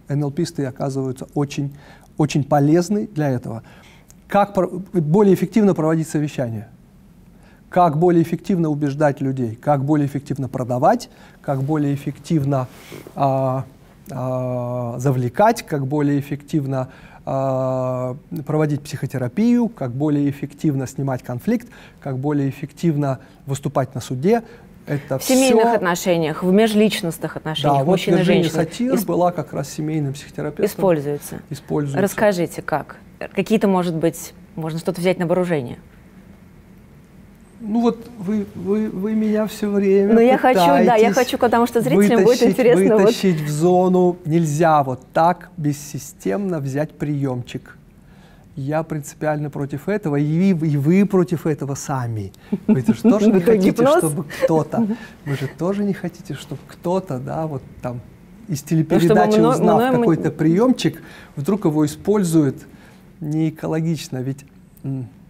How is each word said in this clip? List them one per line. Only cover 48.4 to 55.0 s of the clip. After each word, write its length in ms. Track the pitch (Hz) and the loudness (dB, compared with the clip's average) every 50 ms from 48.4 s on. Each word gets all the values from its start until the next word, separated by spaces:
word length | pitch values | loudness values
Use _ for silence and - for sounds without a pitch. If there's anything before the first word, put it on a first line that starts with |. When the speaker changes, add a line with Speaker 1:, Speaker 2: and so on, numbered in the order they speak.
| - - - | -20 -18 -12
Speaker 1:
Я 280 | - 135 139 151 160 160 | -10 -6 -4 -4 -4 -4
принципиально 640 | 160 156 151 143 - - - 156 151 151 151 151 143 | -4 -6 -8 -8 -10 -10 -6 -4 -2 -2 -2 -4 -6
против 380 | - 151 143 139 151 139 - - | -6 -6 -6 -6 -8 -8 -6 -4
этого, 260 | 202 208 - 160 143 143 | -6 -4 -4 -2 -2 0
и 360 | 151 147 156 165 190 196 190 | 0 0 0 2 2 2 2
вы, 140 | 156 160 160 | 2 0 0
и 100 | 143 143 | 0 0
вы 280 | 135 156 175 196 208 | 2 4 4 4 4
против 400 | 196 196 185 175 180 175 147 - 165 | 4 4 2 2 2 -2 -2 -2 -2
этого 260 | 147 143 143 135 139 | -2 -2 -4 -6 -8
сами. 560 | 135 - - 143 131 123 117 113 107 98 95 - - - - 208 - - - | -8 -6 -6 -6 -6 -4 -6 -6 -8 -8 -10 -14 -18 -8 -8 -8 -4 0 0
Вы 140 | 214 135 | 0 2
же 200 | 120 - 220 - | 2 0 0 2
тоже 260 | - 220 285 311 202 220 | 4 2 4 4 4 4
Speaker 2:
<laughs> 40 | |
Speaker 1:
не 60 | 208 190 | 4 4
Speaker 2:
Это 80 | 175 233 | 4 4
Speaker 1:
хотите, 180 | 226 202 185 - | 4 4 4 2
Speaker 2:
гипноз? 260 | - - 240 269 311 359 | 2 4 4 4 4 4
Speaker 1:
чтобы 240 | - 156 147 190 151 | 2 0 -2 -4 -8
кто-то, 640 | - - - 523 - 165 156 151 - - - 233 196 226 - | -10 -4 -2 0 2 2 2 0 0 -2 -2 -2 -2 -2 -6